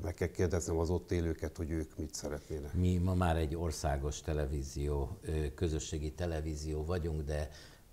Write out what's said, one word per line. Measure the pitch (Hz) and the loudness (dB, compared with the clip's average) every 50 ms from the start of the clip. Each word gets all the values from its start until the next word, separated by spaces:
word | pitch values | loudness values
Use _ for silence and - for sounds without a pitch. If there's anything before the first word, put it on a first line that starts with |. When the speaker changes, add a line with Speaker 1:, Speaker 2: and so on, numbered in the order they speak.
| - | -4
Speaker 1:
meg | 87 90 | -4 -2
kell | - 92 | 0 -2
kérdeznem | 87 - - 92 87 92 85 82 - 85 | -2 2 2 2 4 4 2 2 2 2
az | 80 85 80 | 2 4 4
ott | 90 85 - - | 2 0 0 0
élőket, | 90 87 85 82 80 - - 76 - | 0 2 2 2 0 0 -4 -6 -4
hogy | - 82 76 | -4 -2 -2
ők | 82 80 78 - - | 0 -2 -2 -4 -6
mit | - 78 71 - | -8 -8 -6 -6
szeretnének. | - - 73 73 73 - - 80 76 71 71 73 | -6 -6 -4 -6 -6 -6 -6 -6 -6 -6 -2 0
Speaker 2:
Mi | 87 90 90 90 | 4 4 4 4
ma | 90 87 95 92 | 4 4 4 4
már | 92 92 85 80 | 4 6 6 4
egy | 82 80 71 80 | 4 2 2 0
országos | 82 87 85 80 - - 76 71 69 69 76 73 - | 0 0 -2 -2 0 0 0 2 2 0 -2 -2 -2
televízió, | - - 78 76 73 69 76 71 69 69 - 71 71 73 73 71 67 65 98 - | -2 -2 0 0 2 0 0 -2 -2 -4 -4 -2 0 0 2 0 0 -2 -4 -6
ö, | - - 80 78 76 71 - | -4 -2 0 0 0 -2 0
közösségi | - 92 82 76 76 - - - 78 76 78 - | 0 0 0 0 0 -2 -4 -4 -4 -4 -4 -4
televízió | - 87 85 80 78 78 80 78 73 78 78 76 76 76 | -2 -2 -2 0 -2 -2 -2 -4 -4 -4 -4 -4 -2 -2
vagyunk, | 82 92 90 78 85 78 76 | 0 0 0 0 0 -2 -2
de, | 71 71 76 73 78 - - - - - - - - - | -2 0 -2 -2 -2 -4 -8 -14 -18 -20 -20 -20 -20 -10